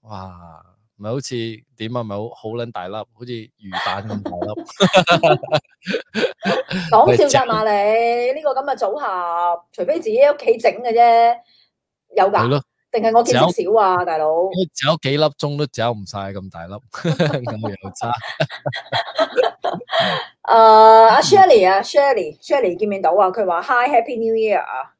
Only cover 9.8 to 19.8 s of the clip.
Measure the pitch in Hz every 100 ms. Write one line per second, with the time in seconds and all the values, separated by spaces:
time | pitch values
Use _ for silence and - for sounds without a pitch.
9.8 | 220 311 220 220 285 285 233 226 233 202
10.8 | 240 226 233 233 233 233 _ _ _ _
11.8 | _ _ _ - 190 185 120 143 - _
12.8 | _ - 226 226 240 123 156 175 185 220
13.8 | 196 180 180 160 156 160 185 180 180 -
14.8 | 135 160 135 143 151 - 147 143 147 -
15.8 | 113 110 95 104 98 98 95 85 85 101
16.8 | _ - 170 151 165 135 123 110 110 98
17.8 | 98 - 117 120 - - 139 - 147 -
18.8 | - - - - 320 - 494 - - -